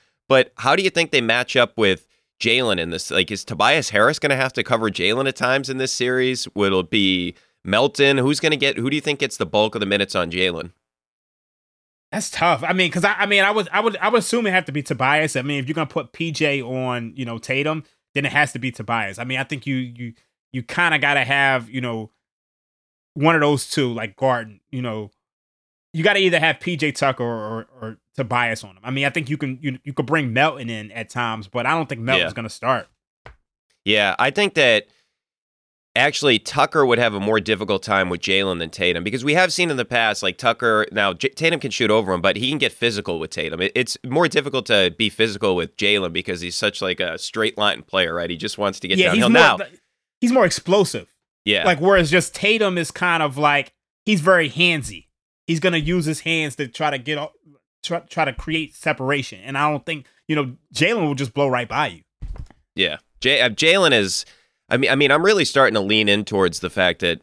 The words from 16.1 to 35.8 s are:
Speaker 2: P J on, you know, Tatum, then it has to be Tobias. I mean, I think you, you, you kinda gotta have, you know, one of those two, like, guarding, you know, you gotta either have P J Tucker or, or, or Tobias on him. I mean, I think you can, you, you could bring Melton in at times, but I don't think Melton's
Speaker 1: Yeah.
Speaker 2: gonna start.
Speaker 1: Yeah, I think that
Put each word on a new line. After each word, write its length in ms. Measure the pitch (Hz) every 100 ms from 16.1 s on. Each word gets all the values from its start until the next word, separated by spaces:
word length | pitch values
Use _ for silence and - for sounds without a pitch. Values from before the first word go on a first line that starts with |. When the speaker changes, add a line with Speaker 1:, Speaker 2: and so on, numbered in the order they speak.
Speaker 2:
P 180 | - 165
J 300 | 147 151 139
on, 520 | 120 127 127 123 117 -
you 100 | 120
know, 140 | 113
Tatum, 440 | - 135 147 160 - _ _
then 120 | 143 139
it 40 |
has 200 | 147 147
to 60 | 127
be 120 | 127
Tobias. 460 | - 110 117 101 98
I 60 |
mean, 160 | 120 131
I 40 |
think 220 | 131 143 143
you, 120 | 131
you, 360 | 123 120 120 113 _ _ _
you 80 | 127
kinda 380 | 120 - 175 156
gotta 240 | 143 143
have, 440 | 127 139 139 131 117
you 140 | 127
know, 300 | 123 113 107 _ _ _ _ _ _ _ _ _ _ -
one 180 | 151
of 60 | 165
those 300 | 147 143 -
two, 240 | - 131
like, 240 | 113 110 -
guarding, 420 | 135 120 110 101 _
you 100 | 127
know, 280 | 123 110 104 - _ _ _ _ _ _ _
you 100 | 160
gotta 160 | 175 202
either 180 | 190 170
have 220 | 160 143
P 160 | - 170
J 160 | 151
Tucker 320 | 135 139 127
or, 140 | 120 113
or, 280 | 107 113 - 127
or 160 | 110 107 _ -
Tobias 480 | 120 120 120 131
on 80 | 101
him. 100 | 92
I 80 | 113
mean, 140 | 135 139
I 40 |
think 200 | 165 131
you 80 | 147
can, 200 | 139 131
you, 180 | 147 131
you 100 | 147
could 120 | 131 123
bring 280 | 160 131
Melton 360 | 117 156 143 117
in 220 | 110 107
at 180 | 113 110
times, 380 | 123 120 110 101
but 180 | 123 120
I 60 |
don't 160 | 165 156
think 140 | 123
Melton's 300 | 117 135 82
Speaker 1:
Yeah. 40 | -
Speaker 2:
gonna 140 | 113
start. 380 | - 123 123 - _ _ _ - - _ _ _ _ 98
Speaker 1:
Yeah, 300 | 107 101 -
I 120 | 131
think 220 | 147 202 -
that 320 | 131 107 - _ _ _ _ _ _ _ _ _